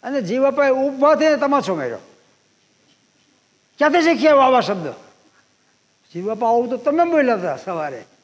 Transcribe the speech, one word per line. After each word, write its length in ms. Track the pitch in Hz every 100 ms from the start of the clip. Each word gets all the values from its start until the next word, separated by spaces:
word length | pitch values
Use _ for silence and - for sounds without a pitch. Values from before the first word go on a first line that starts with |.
અને 200 | 233 277
જી 160 | 185 247
બાપાએ 320 | 277 269 277
ઊભા 440 | 262 277 269 285
થઈને 220 | 302 311 294
તમાચો 380 | 285 277 185
માર્યો, 240 | 170 131 113 - _ _ _ _ _ _ _ _ _ _ _ _ _ _ _ _ _
ક્યાંથી 240 | 302 339
શીખ્યા 320 | 320 285 302
આવા 260 | 285 262 254
શબ્દ? 260 | 202 196 156 117 - _ _ _ _ _ _ _ _ _ _
જી 80 | 170
બાપા, 260 | 196 214 226
આવું 220 | 233 240
તો 60 | 247
તમે 280 | 269 302
બોલ્યા 320 | 339 320 262 220
હતા 200 | 180 143
સવારે. 500 | - 170 151 127 - _